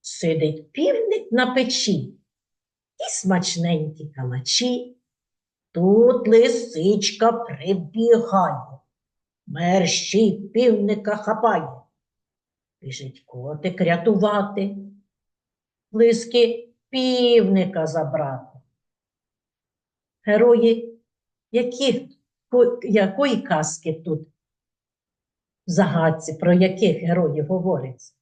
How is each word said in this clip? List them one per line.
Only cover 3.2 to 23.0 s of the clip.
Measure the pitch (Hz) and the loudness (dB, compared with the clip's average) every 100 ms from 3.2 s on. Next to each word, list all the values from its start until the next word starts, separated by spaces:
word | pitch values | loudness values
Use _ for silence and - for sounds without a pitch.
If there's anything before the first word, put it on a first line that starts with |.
| 185 185 175 170 170 160 151 - 143 | -2 0 -2 -4 -2 -2 -4 -10 -18
калачі. | - 127 127 127 - 247 247 - - _ _ _ _ _ _ _ | -10 -8 -8 -4 -2 -2 -4 -8 -20 _ _ _ _ _ _ _
Тут | - 180 208 240 247 208 | 0 4 6 6 4 4
лисичка | 226 240 - - 156 175 208 - - 226 | 6 6 2 -4 -2 0 2 -2 0 0
прибігає, | 233 - 139 165 196 156 220 233 226 233 196 170 135 - 131 _ _ _ _ _ _ - | 0 -6 -10 -4 -4 -4 -2 4 4 4 0 0 -4 -12 -20 _ _ _ _ _ _ -16
мерщій | 147 175 190 170 - - 196 220 | -4 0 2 0 -2 -2 2 2
півника | 180 - 220 247 214 202 208 208 208 | 0 -4 2 2 2 0 -2 -4 -6
хапає. | - 220 233 190 147 - _ _ _ _ _ _ _ _ _ _ | -4 0 2 0 -4 -14 _ _ _ _ _ _ _ _ _ _
Біжить | 135 131 135 - | -16 -14 -14 -18
котик | _ 127 131 151 185 180 | _ -14 -12 -8 -8 -2
рятувати, | 170 170 226 202 208 208 196 - 196 - - - _ _ _ _ _ _ _ _ _ | -2 0 2 2 2 0 -2 -4 -6 -8 -16 -20 _ _ _ _ _ _ _ _ _
лиски | 214 233 226 - 247 233 233 - _ _ | 4 4 4 0 2 2 0 -10 _ _
півника | 262 254 247 247 240 190 190 175 165 156 | -2 0 2 4 6 4 2 0 -2 -4
забрати. | 160 147 151 143 131 - - _ _ _ _ _ _ _ _ _ _ _ _ _ _ _ _ | -2 -4 -4 -4 -6 -14 -20 _ _ _ _ _ _ _ _ _ _ _ _ _ _ _ _
Герої | - 208 240 240 226 226 - - _ _ _ _ _ | -2 4 6 6 4 0 -4 -18 _ _ _ _ _
яких, | 226 247 - 277 240 - _ _ _ _ | -4 -2 -2 -2 -2 -6 _ _ _ _
ко-, | 247 240 - | 2 2 2
якої | - 208 | 0 2